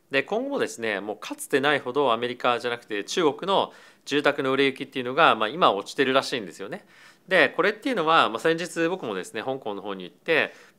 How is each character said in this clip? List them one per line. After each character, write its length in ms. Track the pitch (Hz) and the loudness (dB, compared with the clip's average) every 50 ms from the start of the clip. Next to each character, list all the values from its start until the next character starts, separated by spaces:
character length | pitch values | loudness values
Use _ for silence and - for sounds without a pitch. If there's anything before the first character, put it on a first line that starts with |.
| _ _ | _ _
で、 120 | 139 139 139 | -2 -2 -2
今 200 | - 196 233 262 | -2 -4 -4 -4
後 60 | 277 | -4
も 80 | 277 202 | -4 -2
で 80 | 117 104 | -4 -4
す 120 | - 120 | -4 -4
ね、 200 | 113 110 104 95 | -4 -4 -4 -4
も 140 | 101 107 104 | -4 -6 -8
う 20 | - | -10
か 180 | - - - | -10 -12 -12
つ 120 | - - - | -12 -4 -2
て 120 | 147 131 | 0 2
な 140 | 135 147 147 | 2 2 0
い 60 | 131 | 0
ほ 120 | - 123 | -2 -2
ど 200 | 123 147 143 123 113 | -2 0 2 2 2
ア 40 | 117 | 0
メ 100 | 123 123 | 0 -4
リ 100 | 123 123 | -4 -2
カ 220 | - 127 123 117 | 0 0 0 0
じ 80 | 117 120 | 0 -4
ゃ 20 | |
な 80 | 120 117 | -6 -6
く 80 | - | -6
て 180 | - 107 101 - | -6 -6 -6 -4
中 280 | - - 185 165 143 - | -4 0 2 2 2 0
国 160 | - 170 190 | 0 -2 0
の 220 | 196 151 101 - - - - - - _ _ | 2 2 2 0 -4 -12 -20 -20 -20 _ _
住 160 | - 135 147 | -2 0 2
宅 220 | 147 147 139 - 135 | 2 2 2 2 0
の 80 | 135 | 0
売 60 | 135 131 | 2 2
れ 80 | 139 | 2
行 120 | 135 131 - | 2 0 -2
き 60 | 139 | -8
っ 40 | - | -10
て 120 | - 135 | -8 -8
い 20 | 123 | -6
う 20 | |
の 80 | 123 - | -2 2
が、 220 | 170 160 139 117 | 4 4 6 4
ま 100 | 110 110 | 4 0
あ、 40 | 107 | -2
今 220 | 139 175 175 127 101 | 0 2 2 4 4
落 160 | 98 95 - | 2 -2 -4
ち 60 | - | -2
て 80 | - 135 | 0 2
る 100 | 127 131 | 4 4
ら 80 | 135 | 2
し 160 | 131 - 143 123 | 2 0 -2 -6
い 40 | |
ん 40 | 101 | -6
で 60 | 82 | -8
す 100 | - - | -12 -12
よ 80 | 95 110 | -12 -10
ね。 160 | 165 214 - _ _ - - - - _ _ - | -12 -12 -14 _ _ -20 -20 -20 -20 _ _ 2
で、 220 | 190 175 143 - | 4 4 4 4
こ 120 | - - | 4 2
れ 80 | 165 202 | 0 0
っ 40 | 208 | 0
て 140 | - - 285 | -2 -2 -2
い 60 | 247 | -2
う 20 | |
の 100 | 190 156 | 0 2
は、 240 | 156 165 156 123 107 | 4 4 4 4 2
ま 80 | 110 110 | 0 0
あ、 20 | |
先 180 | - 160 165 165 | 2 0 0 0
日 320 | 180 165 - 170 165 165 | -2 -6 -4 -2 -2 0
僕 160 | 190 185 - | -2 -4 -4
も 100 | 117 98 | -6 -6
で 80 | 92 90 | -6 -6
す 100 | - - | -8 -8
ね、 80 | 110 | -8
香 140 | 104 131 135 | -6 -6 -6
港 180 | 135 - 110 101 | -6 -6 -8 -8
の 80 | 98 | -8
方 140 | 92 104 98 | -8 -8 -8
に 80 | 95 90 | -8 -10
行 80 | 82 | -14
っ 40 | - | -16
て、 380 | _ _ - 160 139 107 - - - - - _ | _ _ 0 2 2 2 0 -2 -10 -20 -20 _